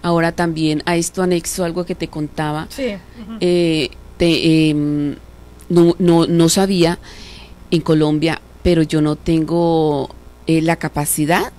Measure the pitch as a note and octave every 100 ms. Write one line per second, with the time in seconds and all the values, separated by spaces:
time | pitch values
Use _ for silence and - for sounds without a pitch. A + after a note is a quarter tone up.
0 | F3 E3+ E3 E3 F3 D#3+ D#3 D3+ E3+ E3+
1 | E3+ - F3+ F3 E3 - F3 E3+ F3 F3
2 | D#3+ D#3 D3+ - D3+ D3+ E3 - B3+ G3
3 | - - G#3 A3+ F3+ F3 E3+ D#3+ C#3 -
4 | - - E3+ D3+ D#3+ D#3+ D#3 D3 D3 D3
5 | D3 - - - - - - F3 E3+ -
6 | F3 E3 E3 E3+ E3 F#3+ G3 F#3+ E3 F3
7 | - - - - - - - E3 D3+ D#3
8 | D3+ D3+ D#3+ D#3 - - F3+ E3+ D#3+ D#3
9 | D3+ D3+ - E3 D3+ E3+ E3+ E3 D3+ D3
10 | - - - - - E3 D#3+ E3 D#3 -
11 | D3 - D3 F3 G#4